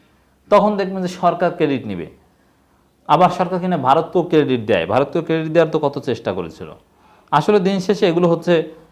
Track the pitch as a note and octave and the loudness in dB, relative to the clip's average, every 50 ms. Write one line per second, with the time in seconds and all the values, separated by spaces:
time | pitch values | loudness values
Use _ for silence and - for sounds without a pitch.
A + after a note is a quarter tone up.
0 | _ _ _ _ _ _ _ _ _ - G3+ G3+ G3+ G#3+ G#3+ G3 G3 F#3 F#3+ F#3+ | _ _ _ _ _ _ _ _ _ 2 2 4 4 2 0 -2 -4 -4 -4 -6
1 | F3+ F3 F3+ - - F3 E3+ E3+ F3+ F3 D#3+ - D#3+ D3 C#3 A#2+ A2 G#2+ G2 F2 | -6 -6 -4 -2 0 0 0 2 0 -2 0 0 -2 -2 -2 -2 -6 -8 -8 -10
2 | D#2+ D#2 - _ _ _ _ _ _ _ _ _ _ _ _ _ _ _ _ _ | -10 -12 -16 _ _ _ _ _ _ _ _ _ _ _ _ _ _ _ _ _
3 | _ - D3+ D#3+ F3+ E3+ - - F#3 F3 F#3 F3+ F3+ F#3 F3+ D3+ B2+ B2+ C#3 D#3+ | _ 0 2 4 4 4 2 0 -4 -2 -4 -4 -2 -2 -2 0 2 2 2 2
4 | D#3+ E3 - F3+ E3 F3 - D#3 C#3+ C3 B2+ A#2+ G#2+ A2 G#2+ F2 E2 E2+ G#2 B2+ | 2 0 0 -2 0 2 2 2 2 2 0 -2 0 0 0 0 2 2 0 0
5 | C#3+ F#3 - E3+ D#3 - D#3+ D#3+ D#3+ D#3+ D#3 E3+ E3 D#3 D#3+ D#3 D3+ C#3 C#3 C#3 | 0 0 -2 -4 -2 -2 -2 -4 -2 0 2 2 2 2 0 -2 -2 -4 -4 -6
6 | A#2+ C#3 A#2 - - A2+ F#2+ F#2 F2 D#2+ - - F2+ D#2 D2 - _ _ _ _ | -6 -6 -6 -4 -4 -6 -6 -6 -8 -10 -12 -16 -18 -18 -18 -20 _ _ _ _
7 | _ _ _ _ _ _ - A#3+ D3+ - G#3 G#3 F3 F#3+ G3 F#3+ - - G3+ - | _ _ _ _ _ _ 0 0 2 4 2 2 2 0 -2 -2 -2 -2 -2 0
8 | G#3+ F3+ D#3+ E3+ F3+ E3+ E3+ E3 E3+ F3 F3 D#3+ D#3+ - - - - _ | 0 0 2 2 2 2 2 0 0 2 2 2 0 -2 -10 -20 -20 _